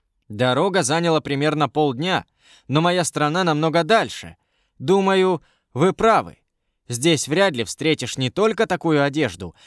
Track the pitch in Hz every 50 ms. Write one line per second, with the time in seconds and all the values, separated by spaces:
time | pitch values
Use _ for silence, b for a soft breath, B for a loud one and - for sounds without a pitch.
0 | _ _ _ _ _ - 104 101 127 127 123 131 175 202 185 190 147 131 151 165
1 | 170 170 160 151 - - 143 135 147 156 151 151 147 123 - 151 151 143 123 117
2 | 160 185 185 120 - b b b b b b b b b 135 151 165 175 175 180
3 | 165 - - 151 151 147 156 180 185 170 151 147 160 160 147 170 160 156 220 -
4 | - 110 - - - 82 - _ _ _ _ _ _ _ _ - 120 139 190 196
5 | 196 190 190 190 185 185 180 - _ _ _ _ _ _ - 123 156 190 170 -
6 | - 226 214 160 104 82 - _ _ _ _ _ _ _ _ _ _ - 120 117
7 | 131 170 165 131 - 131 151 180 196 190 147 117 110 - - - 147 160 151 -
8 | 127 113 - - 131 123 - - 208 220 226 - 226 - 185 160 - 170 156 143
9 | 139 143 135 156 147 110 90 92 95 85 b b b